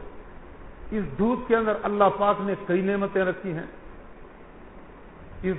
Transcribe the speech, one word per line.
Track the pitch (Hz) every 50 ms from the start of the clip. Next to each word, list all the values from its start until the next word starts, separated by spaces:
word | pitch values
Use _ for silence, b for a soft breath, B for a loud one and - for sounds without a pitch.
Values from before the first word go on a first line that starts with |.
| - - - - - - - - - - - - - - - - - -
اس | 214 214 185 139 131 180
دودھ | 202 233 247 240 - -
کے | 226
اندر | 226 226 214 208 208 -
اللہ | 202 208 202 202 185 196 202
پاک | 202 202 202 202
نے | 196 202 185 - - -
کئی | 175 190
نعمتیں | 185 196 202 202 202 196 202 196 190
رکھی | 185 175 - - 190 156
ہیں۔ | 165 - - - - - - - - - - - - - - - - - - - - - - - - - - - - - - - - - - - - 185
اس | 185 185